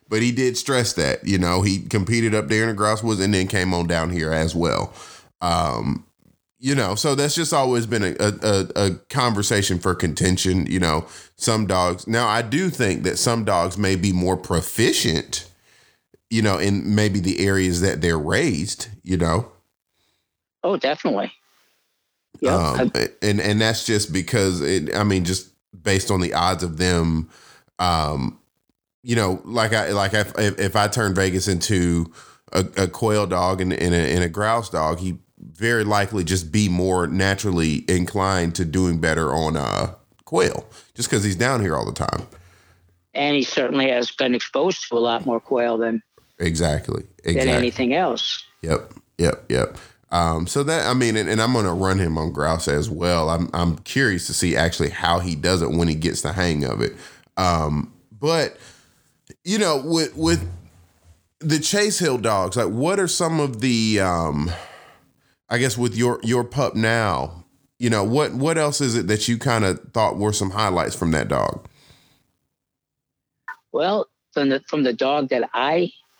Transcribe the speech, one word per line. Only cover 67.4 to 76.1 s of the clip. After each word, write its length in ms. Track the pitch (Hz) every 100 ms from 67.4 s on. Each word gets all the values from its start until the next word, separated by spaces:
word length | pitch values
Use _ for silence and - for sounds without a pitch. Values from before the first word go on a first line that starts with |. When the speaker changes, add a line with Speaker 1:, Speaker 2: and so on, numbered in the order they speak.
| - _ _ -
Speaker 1:
you 100 | 120
know, 120 | 110
what, 280 | 98 131 143
what 240 | 123 151 160
else 220 | 147 -
is 160 | 139 117
it 100 | 90
that 200 | 107 117
you 80 | 117
kinda 360 | 131 117 98 92 -
thought 240 | 117 107 -
were 160 | 104
some 180 | 104 101
highlights 440 | 104 104 90 64
from 160 | - 82
that 180 | 78 52
dog? 380 | 65 50 - - - - - _ _ _ _ _ _ _ _ _ _ _ _ _ _ - - _
Speaker 2:
Well, 360 | 131 170 208 - _ _
from 160 | - 139
the, 120 | 135 -
from 160 | 151
the 100 | 131
dog 360 | 113 135 147 135
that 200 | 123 -
I, 400 | 117 135 165 180 - _